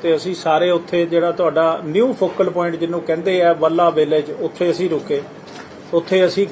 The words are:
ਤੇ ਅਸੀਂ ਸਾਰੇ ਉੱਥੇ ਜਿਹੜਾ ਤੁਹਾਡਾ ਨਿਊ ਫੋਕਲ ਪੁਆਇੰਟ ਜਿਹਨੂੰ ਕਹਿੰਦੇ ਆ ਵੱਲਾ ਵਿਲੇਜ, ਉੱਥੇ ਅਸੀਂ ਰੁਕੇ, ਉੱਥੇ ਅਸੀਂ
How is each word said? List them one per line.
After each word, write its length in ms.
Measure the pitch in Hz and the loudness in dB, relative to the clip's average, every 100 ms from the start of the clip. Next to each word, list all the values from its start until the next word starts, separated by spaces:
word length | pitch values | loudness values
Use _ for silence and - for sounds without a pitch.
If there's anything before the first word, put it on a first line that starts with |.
ਤੇ 140 | 170 160 | 0 0
ਅਸੀਂ 180 | 165 | 0
ਸਾਰੇ 360 | 175 170 156 175 | -4 0 2 2
ਉੱਥੇ 360 | 175 175 175 170 | 0 0 -2 2
ਜਿਹੜਾ 260 | 170 170 | 2 2
ਤੁਹਾਡਾ 480 | 170 170 147 165 165 | 2 0 2 2 0
ਨਿਊ 280 | 170 165 254 | -2 0 2
ਫੋਕਲ 380 | 247 180 170 185 | 2 -2 0 -2
ਪੁਆਇੰਟ 260 | 170 170 165 | 0 -2 -2
ਜਿਹਨੂੰ 240 | 170 175 | -4 -4
ਕਹਿੰਦੇ 420 | 165 160 175 185 | -2 -2 0 2
ਆ 100 | 170 | 4
ਵੱਲਾ 380 | 165 160 170 170 | 4 2 2 2
ਵਿਲੇਜ, 400 | 156 151 156 147 147 | 2 2 2 0 -4
ਉੱਥੇ 300 | 165 - 175 | -6 -2 -2
ਅਸੀਂ 200 | 160 180 | 0 -2
ਰੁਕੇ, 320 | 156 - 143 143 - - - - - - | -2 -2 -4 -6 -14 -18 -18 -18 -18 -2
ਉੱਥੇ 320 | 170 165 190 180 | -2 2 2 2
ਅਸੀਂ 200 | 196 196 | 2 2